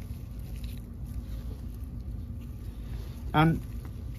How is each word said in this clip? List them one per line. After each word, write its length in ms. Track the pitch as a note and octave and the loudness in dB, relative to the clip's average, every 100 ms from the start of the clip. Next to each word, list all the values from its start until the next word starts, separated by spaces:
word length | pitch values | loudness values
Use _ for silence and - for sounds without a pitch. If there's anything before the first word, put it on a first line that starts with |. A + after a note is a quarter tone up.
| - - - - - - - - - - - - - - - - - - - - - - - - - - - - - - - - - | -4 -6 -6 -6 -4 -4 -4 -4 -6 -6 -4 -4 -4 -4 -4 -4 -6 -6 -6 -4 -4 -4 -4 -6 -6 -6 -6 -6 -4 -4 -4 -4 4
And, 280 | D3+ E3 E3+ - - - - - | 10 10 8 2 -4 -4 -4 -4